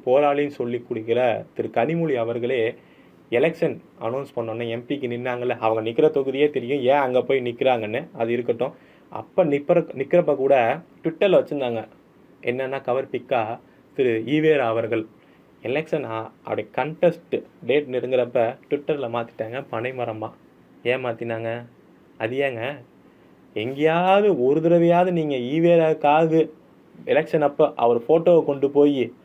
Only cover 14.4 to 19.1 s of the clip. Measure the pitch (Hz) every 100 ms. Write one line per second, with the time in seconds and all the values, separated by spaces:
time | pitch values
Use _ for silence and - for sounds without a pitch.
14.4 | 156 147 117 113 113 113 - _ _ _
15.4 | _ _ 107 143 160 156 117 113 113 _
16.4 | 123 107 - - 143 160 175 170 - 117
17.4 | - _ 117 143 135 127 127 127 120 127
18.4 | 117 139 - 143 156 147 120